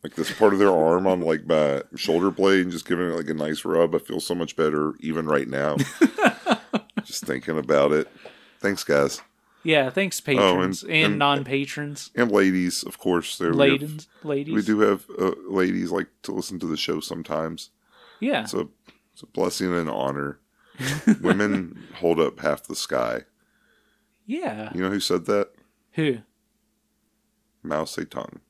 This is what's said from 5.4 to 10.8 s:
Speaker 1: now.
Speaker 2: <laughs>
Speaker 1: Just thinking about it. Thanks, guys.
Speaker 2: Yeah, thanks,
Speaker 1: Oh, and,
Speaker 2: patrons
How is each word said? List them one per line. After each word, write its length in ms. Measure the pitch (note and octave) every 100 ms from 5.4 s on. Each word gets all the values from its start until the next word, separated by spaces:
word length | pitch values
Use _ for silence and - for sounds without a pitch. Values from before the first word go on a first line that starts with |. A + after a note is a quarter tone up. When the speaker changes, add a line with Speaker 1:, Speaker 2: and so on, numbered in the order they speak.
| B1+
Speaker 1:
now. 280 | C2+ D2 D2
Speaker 2:
<laughs> 1300 | C3+ - - - F4+ - F#4 C4 - - - -
Speaker 1:
Just 200 | - - -
thinking 320 | C2 - D#2
about 340 | D2 D2 C#2+
it. 160 | D2+ - - - - - _
Thanks, 220 | G2 G2
guys. 360 | - C#2+ C#2 - - _ _ _
Speaker 2:
Yeah, 280 | E3 D#3 C3
thanks, 320 | D3+ G3 - -
Speaker 1:
Oh, 40 |
and, 80 | C#3+
Speaker 2:
patrons 440 | G3+ F2+ F#2 F#2